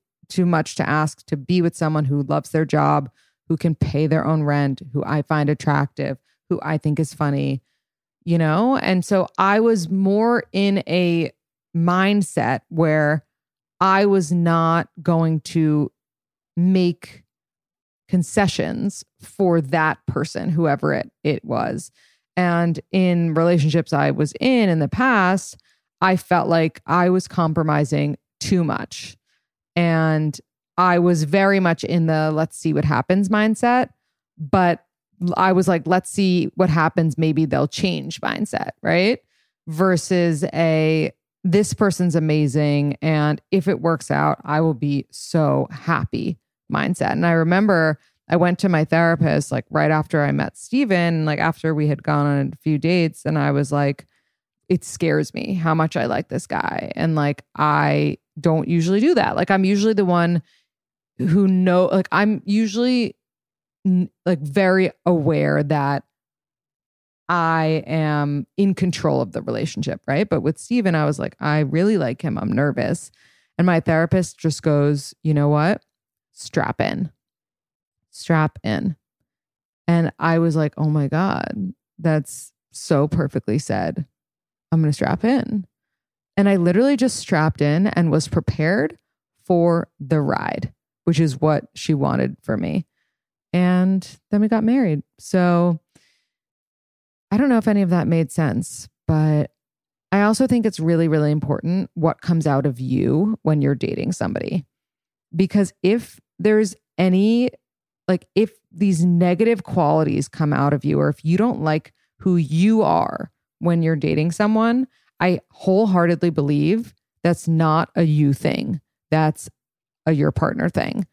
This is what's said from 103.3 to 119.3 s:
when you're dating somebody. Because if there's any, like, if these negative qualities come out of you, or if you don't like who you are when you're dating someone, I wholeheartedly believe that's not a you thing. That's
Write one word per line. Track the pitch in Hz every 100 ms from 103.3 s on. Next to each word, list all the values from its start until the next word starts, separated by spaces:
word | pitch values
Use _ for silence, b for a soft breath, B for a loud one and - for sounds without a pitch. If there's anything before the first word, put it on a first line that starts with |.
| 220
when | - 151
you're | 139
dating | 139 - - -
somebody. | 185 95 - - 180 - _ _ _ _ _ _
Because | 165 190 208 190 -
if | 180 233 - - _ -
there's | 202 214 214 - _ -
any, | 185 185 208 233 247 - _ _ _ _ -
like, | 185 -
if | - 220 - _
these | 165 202 170
negative | 175 175 175 175 220 226
qualities | - - 147 156 156 - 143
come | - 156
out | 135 143
of | 147
you, | 143 147
or | 147
if | 143
you | 160 180
don't | 233 -
like | 156 156 - _ _ _
who | 190 180
you | 131 156 202 220
are | 190 82 - - - _ _ _
when | 165 170
you're | 160 160
dating | 151 160 160
someone, | 165 208 220 226 240 262 _ _ _
I | 180 180 -
wholeheartedly | _ - 190 220 180 170 170 175
believe | 160 143 147 147 226 233 _ _ _
that's | 170 165 -
not | 160 160 156 -
a | -
you | 170 151 147
thing. | 139 - - - 175 - _ _
That's | 156 156